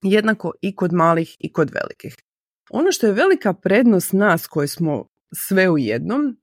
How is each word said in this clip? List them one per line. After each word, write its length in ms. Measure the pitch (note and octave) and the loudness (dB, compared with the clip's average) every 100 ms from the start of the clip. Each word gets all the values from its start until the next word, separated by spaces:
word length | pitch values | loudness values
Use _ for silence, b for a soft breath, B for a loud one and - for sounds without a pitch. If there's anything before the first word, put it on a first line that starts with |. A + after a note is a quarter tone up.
jednako 500 | F#3+ G#3 G#3+ G#3+ E3+ - | 2 2 2 -2 -4 -6
i 160 | G3 F#3+ | -8 -4
kod 160 | F3+ | -2
malih 440 | F3 E3 E3 E3 - | 2 2 2 -2 -8
i 140 | D#3 | -10
kod 180 | - D3 | -2 -2
velikih. 460 | - G1+ - - A#2+ _ _ _ _ _ | -2 -8 -12 -18 -20 _ _ _ _ _
Ono 220 | A3 F4 | -2 -2
što 140 | F4 A3+ | 0 0
je 60 | |
velika 400 | G3+ F4 F#4 G#3 | 2 2 2 0
prednost 600 | F3+ - G3 B3 G3 - | -2 0 4 4 4 2
nas 340 | F#3+ G#3 E3 - | 0 2 2 -2
koji 220 | D#3+ C#3+ | -4 -4
smo 380 | - E3 C#3 - _ _ | -2 -4 -4 -6 _ _
sve 380 | - - F#3+ F#3 | -14 -4 0 2
u 80 | D#3+ | 2
jednom 580 | A#2+ A2+ D#3 B3 D4 A#3 | 0 -4 -4 -4 -4 -6